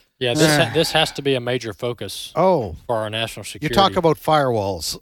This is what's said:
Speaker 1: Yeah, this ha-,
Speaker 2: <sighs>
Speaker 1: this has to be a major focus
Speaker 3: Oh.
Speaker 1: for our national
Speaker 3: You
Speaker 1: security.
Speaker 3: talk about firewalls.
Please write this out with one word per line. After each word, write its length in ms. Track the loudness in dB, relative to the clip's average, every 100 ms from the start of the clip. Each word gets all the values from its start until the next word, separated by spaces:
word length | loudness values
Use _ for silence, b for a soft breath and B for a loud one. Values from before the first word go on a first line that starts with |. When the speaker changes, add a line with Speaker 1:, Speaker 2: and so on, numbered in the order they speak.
| b -6
Speaker 1:
Yeah, 160 | -2
this 220 | 4 4 4
ha-, 140 | 2
Speaker 2:
<sighs> 40 |
Speaker 1:
this 160 | 2 2
has 200 | 2 0
to 100 | -2
be 120 | -2 -2
a 40 |
major 320 | -2 -4 -6
focus 600 | -6 -6 -6 -10 -12 -8 0
Speaker 3:
Oh. 400 | 2 2 0 -6 -4
Speaker 1:
for 100 | -4
our 120 | -2
national 340 | -4 -6 -8
Speaker 3:
You 80 | -14
Speaker 1:
security. 240 | -8 -2 4
Speaker 3:
talk 200 | 4 4
about 220 | 2 0
firewalls. 800 | 2 2 2 0 -2 -4 -6 -10